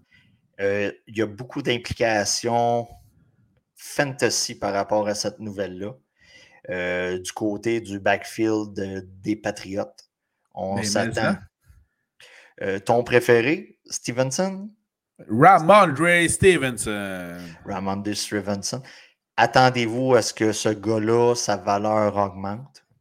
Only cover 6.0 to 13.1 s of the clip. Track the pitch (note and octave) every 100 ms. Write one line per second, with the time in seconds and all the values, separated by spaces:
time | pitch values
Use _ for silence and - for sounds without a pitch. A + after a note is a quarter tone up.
6 | _ _ _ - - _ - F2+ F2+ F2+
7 | F2+ F#2 F#2 - G#2+ G2+ A#2 A#2 G2+ G2+
8 | G2 - - - A2 A2 G#2 G2+ F#2+ F#2+
9 | F#2 F#2+ F#2+ G#2+ G#2+ G#2 F#2+ G2 - -
10 | - _ _ _ _ - F#2+ G2+ G#2+ G#2
11 | A2+ A2+ A2+ G3 - _ _ _ _ _
12 | _ _ - - - - G2 F#2+ - A#2
13 | -